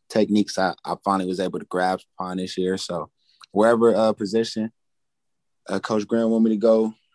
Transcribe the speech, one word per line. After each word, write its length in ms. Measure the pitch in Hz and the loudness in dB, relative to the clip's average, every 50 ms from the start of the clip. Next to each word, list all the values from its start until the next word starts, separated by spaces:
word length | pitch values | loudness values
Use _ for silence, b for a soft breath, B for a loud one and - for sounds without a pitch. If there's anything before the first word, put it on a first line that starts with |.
| _ - | _ -4
techniques 500 | - 110 107 101 104 104 101 - - - | 0 0 2 2 2 2 2 0 -2 -2
I, 160 | 95 90 82 - - | -2 -2 -2 -4 -8
I 100 | - 87 - - | -8 -8 -4 -2
finally 240 | 101 98 95 92 92 | 0 0 0 0 -2
was 120 | 92 87 | -2 -2
able 180 | 95 92 85 87 | -2 -4 -4 -8
to 60 | - | -8
grasp 420 | - - 90 90 92 92 92 - _ _ | -6 -2 -2 0 0 -2 -2 -6 _ _
upon 200 | - 92 92 92 | -10 -10 -8 -6
this 200 | 92 92 92 - | -6 -6 -6 -4
year. 200 | - 92 92 95 | -4 -2 -2 -2
So 340 | 95 - - 87 85 76 - _ b b b b b b _ | -4 -4 -6 -8 -8 -8 -10 _ b b b b b b _
wherever, 420 | - 98 107 113 120 113 117 117 104 | 0 2 4 4 4 4 4 4 4
uh, 160 | 98 110 110 107 | 4 2 2 0
position, 580 | - 110 95 104 110 113 110 - 113 110 113 - _ _ _ _ _ _ _ _ _ _ _ _ _ _ _ _ _ _ - | -2 -4 -4 -2 -2 -2 -2 -4 -6 -6 -6 -8 _ _ _ _ _ _ _ _ _ _ _ _ _ _ _ _ _ _ -8
uh, 120 | 98 98 | -8 -6
Coach 260 | - - 113 110 104 | -4 -2 -2 -2 -2
Graham 240 | - 117 117 113 113 | 0 0 0 2 2
want 140 | 113 113 113 | 2 4 2
me 60 | 113 | 2
to 60 | 110 | 2
go 380 | 101 107 113 113 110 110 110 110 _ _ _ | 2 4 4 4 4 2 0 -4 _ _ _